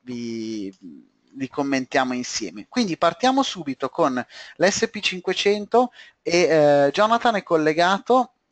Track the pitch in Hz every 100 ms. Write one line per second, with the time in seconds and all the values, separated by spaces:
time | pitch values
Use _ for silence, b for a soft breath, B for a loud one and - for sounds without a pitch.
0 | 123 120 117 113 110 110 98 98 87 69
1 | 55 _ _ 135 131 - 139 135 127 139
2 | 127 123 123 - 101 107 - 247 208 156
3 | 170 - 254 269 262 185 143 131 131 -
4 | 151 127 - B B - 180 - 226 208
5 | - 185 190 180 202 208 202 233 247 B
6 | B B - 170 151 156 147 143 143 160
7 | 214 226 240 208 - 165 151 156 175 196
8 | - 254 233 _ _